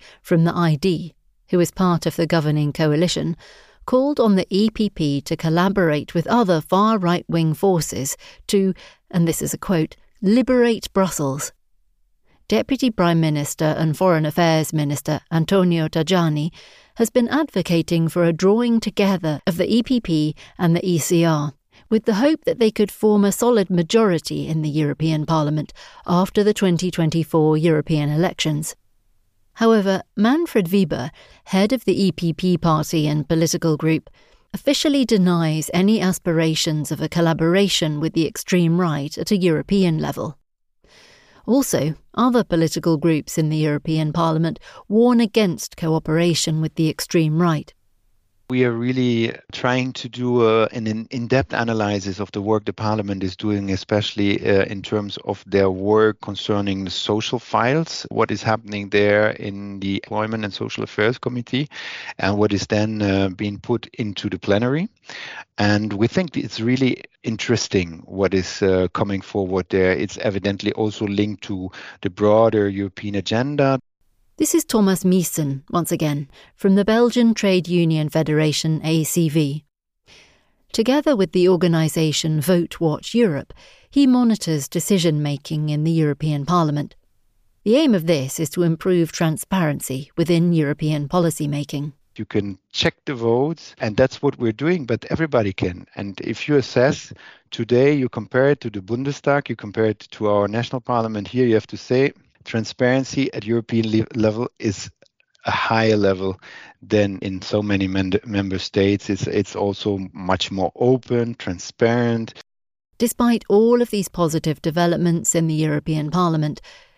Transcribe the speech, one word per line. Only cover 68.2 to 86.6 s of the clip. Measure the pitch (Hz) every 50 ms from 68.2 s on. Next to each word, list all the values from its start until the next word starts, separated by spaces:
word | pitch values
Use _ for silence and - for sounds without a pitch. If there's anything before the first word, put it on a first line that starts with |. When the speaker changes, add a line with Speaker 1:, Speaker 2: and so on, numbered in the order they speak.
| 98 87
Speaker 2:
is, | 95 95 87 - - -
uh, | 101 95 92 92 92 85 -
coming | - 107 101 98 95
forward | - - - 104 95 90 95 92 90 -
there. | 98 95 92 92
It's | 92 67 92 - -
evidently | - - 110 95 98 92 101 101 - 104 104
also | - - 110 107 104 - 110
linked | 101 101 104 107 107 101 -
to | - - 101 92 90 90 - - - - - -
the | - 98
broader | 90 98 104 104 104 110 113 113 110 107 101
European | 101 98 98 101 95 - - - 104 101
agenda. | 101 92 - 110 113 127 143 147 143 139 135 135 127 _ _ _ _ _ _ _ _ _ _ _ -
Speaker 1:
This | 311 - -
is | 330 -
Thomas | - - 220 202 190 190 -
Meesen, | - 185 185 190 165 - - 165 151 139 139 135 - -
once | - 175 156 -
again, | 175 - 160 151 143 147 143 - - - - _ _
from | - - 196 190
the | 202 196
Belgian | 220 220 233 240 233 - 240 233 226 220
Trade | - 220 196 185 185 156
Union | 170 175 175 170 160 160 156 151 151
Federation, | - 160 156 156 151 151 156 156 143 - - 160 156 147 -
A | 160 165 160
C | 151 - - 175 165 151
V. | 143 165 147 139 143 151 _ _ _ _ _ _ _ _ _ _ - - _ _ _ _ _ _ _ _ _ _
Together | - 226 220 254 262 294 - 311 277
with | 190 185 -
the | - 185 175 185
organisation | 185 160 180 175 165 160 160 151 - 170 160 156 139 - - 160 156 151
Vote | 127 175 185 170 165 - - -
Watch | 170 156 151 - - - -
Europe, | 233 240 190 143 135 - _ - - - - - _ _ _
he | - 277 285
monitors | 262 247 247 247 233 214 - - 170 160 143 139 -
decision-making | - 170 - - 208 180 160 170 151 147 147 143 143 139 - - 156 151 151 151
in | 151 151
the | 151 165
European | 165 160 156 147 139 - 156 156 147 143 143
Parliament. | 160 180 175